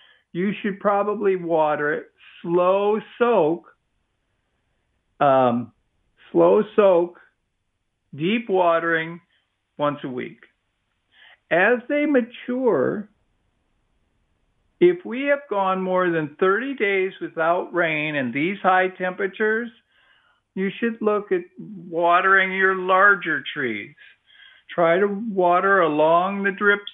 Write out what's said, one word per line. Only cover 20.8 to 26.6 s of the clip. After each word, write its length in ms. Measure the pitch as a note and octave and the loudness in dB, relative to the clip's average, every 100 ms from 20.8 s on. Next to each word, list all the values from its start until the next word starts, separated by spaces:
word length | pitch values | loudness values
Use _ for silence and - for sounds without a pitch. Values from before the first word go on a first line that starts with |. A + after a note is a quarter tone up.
| A#3 A3+ | -6 -4
look 320 | G#3+ G#3 G3+ | -2 -2 -2
at 100 | F#3 F3 - | -4 -4 -18
watering 920 | E3 G3 E3+ E3 E3+ F3 F#3+ F#3+ F#3+ | -18 -18 -10 -2 2 2 4 2 2
your 220 | F#3+ F#3+ F#3+ | 0 0 0
larger 640 | F#3 F#3 G3+ G3 E3+ D3 B2+ | 0 4 4 4 -2 -6 -6
trees. 400 | D3+ B2+ G#2 G2 - - _ _ _ - _ _ | -8 -6 -6 -12 -20 -20 _ _ _ -20 _ _
Try 240 | - E3 E3+ | -2 2 2
to 80 | G3+ | 0
water 760 | G3+ A#3 F#3+ F3+ F3 F#3+ G3 | -2 -6 0 2 2 2 2
along 600 | E3 D3 D#3 E3+ F#3 G3+ | 2 2 4 4 2 -4
the 80 | G3 | -4
drip 300 | G3 | 0